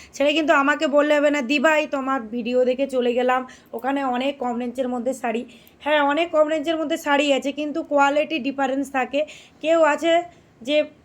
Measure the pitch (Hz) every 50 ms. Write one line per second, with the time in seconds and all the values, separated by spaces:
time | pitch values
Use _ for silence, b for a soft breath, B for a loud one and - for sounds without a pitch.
0 | B B - - 277 294 302 320 320 285 320 285 269 285 294 285 320 302 262 294
1 | 285 302 302 294 285 294 285 294 254 220 294 294 247 320 311 302 311 294 294 277
2 | 262 269 269 269 220 214 226 240 220 240 247 247 254 247 254 247 277 269 269 254
3 | 247 240 240 247 254 254 254 254 254 254 B B B B - 226 - 254 277 285
4 | 277 262 247 247 254 285 285 277 254 247 233 233 247 240 233 262 262 247 247 247
5 | 220 254 254 262 - 240 220 233 254 B B B B B B B - 285 302 302
6 | 285 277 285 311 349 339 330 302 302 302 320 311 277 330 330 320 320 277 330 320
7 | - 294 285 285 294 285 277 254 - 277 277 285 302 302 277 330 302 - 294 285
8 | 277 277 285 302 302 - 320 311 226 277 269 269 277 262 269 269 277 269 - 262
9 | 247 240 - 285 302 B B B B B B _ - 311 330 330 320 302 294 -
10 | 311 330 330 339 349 339 B B B B B _ 226 240 294 302 294 294 - _
11 | _